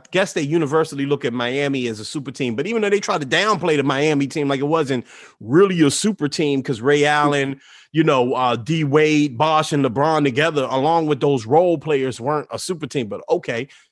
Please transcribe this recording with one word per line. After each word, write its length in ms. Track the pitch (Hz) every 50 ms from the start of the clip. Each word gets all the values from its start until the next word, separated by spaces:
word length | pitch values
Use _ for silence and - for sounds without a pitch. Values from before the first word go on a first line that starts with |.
| - _
guess 200 | - 180 196 190
they 120 | - 185 156
universally 640 | 139 151 170 160 135 143 160 160 156 143 139 139
look 200 | 139 143 139 -
at 80 | 131 117
Miami 540 | 127 120 120 127 139 143 143 139 135 123 117
as 120 | 110 104
a 60 | 110
super 260 | - - 156 135 135
team, 240 | 123 - 143 123 113
but 100 | 110 147
even 160 | 196 226 226
though 80 | 208 202
they 120 | 202 202
try 160 | 202 - 196 180
to 80 | 151
downplay 500 | 131 156 165 190 214 214 175 143 175 156
the 80 | 147 135
Miami 440 | 139 139 135 147 156 151 143 143 135
team, 200 | - 160 143 139
like 140 | 139 135
it 60 | 135 147
wasn't 380 | 156 165 156 127 143 123 110 - - - - - _ _
really 400 | - 104 127 165 202 196 185 170 156
a 60 | 143
super 380 | 131 - - 214 214 - 147 143
team 340 | - - 165 147 143 135 131
'cause 160 | - 135 101
Ray 240 | 113 135 143 147 143
Allen, 560 | 147 147 147 147 147 143 143 139 135 135 135 - - - - - _
you 120 | - 156 160
know, 280 | 160 147 131 123 123 127
uh, 220 | 123 127 123 120
D 300 | 117 113 - 165 165 156
Wade, 520 | 143 135 151 156 156 151 151 147 147 123 113
Bosh, 360 | 151 160 156 156 156 - 160
and 100 | 143 139
LeBron 400 | 131 110 131 143 160 160 156 147
together, 440 | 139 123 139 151 165 160 143 135 120
along 380 | 123 131 131 151 165 170 160 151
with 120 | 151 131
those 260 | 151 147 143 131 107
role 320 | 110 131 160 180 180 170 151
players, 440 | - 156 151 139 131 131 120 -
weren't 260 | 113 135 151 151 - -
a 100 | 117 107
super 280 | - - 185 156 156 135
team, 200 | - 147 120 101
but 140 | 101 95 - -
okay. 380 | - 180 - - 123 113 131 - - - _ _